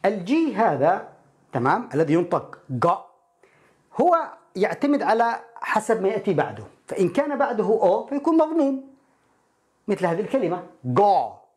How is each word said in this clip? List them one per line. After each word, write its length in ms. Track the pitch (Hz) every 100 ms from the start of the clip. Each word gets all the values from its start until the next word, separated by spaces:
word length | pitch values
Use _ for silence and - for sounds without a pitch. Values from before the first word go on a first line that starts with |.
الجي 500 | - 214 175 302 320
هذا، 540 | 202 220 143 147 196 - - _ _ _
تمام، 360 | 120 123 190 240
الذي 200 | 143 156
ينطق 440 | 165 175 160 - - -
ج، 160 | 123 170 185 - _ _ _ _ _ _ _ _ -
هو 320 | 330 330 302 - _ 190
يعتمد 460 | 196 - 285 285
على 380 | - 220 233 - -
حسب 480 | - - 220 214 214
ما 60 | 190
يأتي 260 | 214 208
بعده، 300 | 156 127 107 107 _ -
فإن 220 | - 180
كان 300 | - 285 269
بعده 260 | 269 220
أو 420 | 190 220 185 208 -
فيكون 300 | 285 320 330
مضموم، 540 | 311 320 277 269 - _ _ _ _ _ _ _ _ _ -
مثل 180 | 196 185
هذه 140 | 170
الكلمة 460 | 214 269 190 180 - _
جو 480 | 127 123 208 180 113 - _